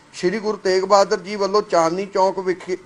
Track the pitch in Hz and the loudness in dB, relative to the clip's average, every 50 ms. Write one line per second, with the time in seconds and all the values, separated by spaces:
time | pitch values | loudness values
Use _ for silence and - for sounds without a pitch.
0 | _ _ - - - 180 190 226 190 214 208 190 - 196 185 190 185 190 208 196 | _ _ -12 -4 -4 -2 -2 -2 -4 -6 -6 -4 -2 0 0 0 2 4 4 4
1 | 202 175 214 196 170 190 214 202 196 190 196 208 208 - 190 170 165 160 170 190 | 4 4 0 -4 -4 -8 -4 -4 -2 0 0 0 0 2 2 2 2 2 0 -2
2 | 202 190 - 196 185 190 180 185 185 185 175 180 - 180 185 180 - | -6 -4 -2 0 0 0 0 -2 -4 -4 -4 -4 -6 -8 -8 -8 -8